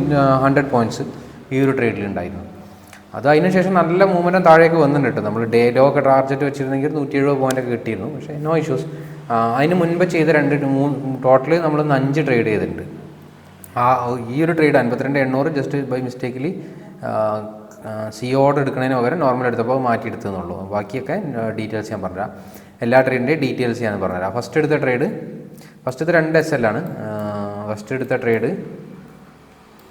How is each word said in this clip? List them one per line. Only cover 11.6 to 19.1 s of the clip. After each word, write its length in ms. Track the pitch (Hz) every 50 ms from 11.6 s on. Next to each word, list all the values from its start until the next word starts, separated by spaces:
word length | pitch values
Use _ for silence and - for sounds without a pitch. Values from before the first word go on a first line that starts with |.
| 170
നമ്മളൊന്ന് 300 | 156 151 151 151 151 143 131
അഞ്ച് 220 | 131 139 139 156 156
ട്രേഡ് 220 | 143 131 117 113 -
ചെയ്തിട്ടുണ്ട്. 340 | 107 98 80 - - - - - - - - - - - - - - - - - - - - - - 123 120
ആ, 20 | 123 131 127 123 120 123 123 117 113 123
ഈ 20 | 143 165
ഒരു 80 | 165 170 160
ട്രേഡ് 200 | 156 147 135 139 123
അൻപത്തിരണ്ട് 360 | 120 123 120 - 135 143 143 135
എണ്ണൂറ് 260 | 127 131 131 143 160 160 143
just 160 | 131 135 - 143 135 123 127
by 80 | 127 127 123
mistakenly, 440 | 120 - - 127 120 131 131 170 196 - - - - - - - - - - 117
ആ, 20 | 113 110 110 107 107 107 107 107 107 107 - - - - - 107
ആ, 20 | 107 107 107 110 107
സി 120 | - - 123 131 135 139
ഓർഡർ 180 | 143 139 147 139
എടുക്കുന്നതിന് 340 | 135 120 123 127 131 131 127
പകരം 180 | 120 123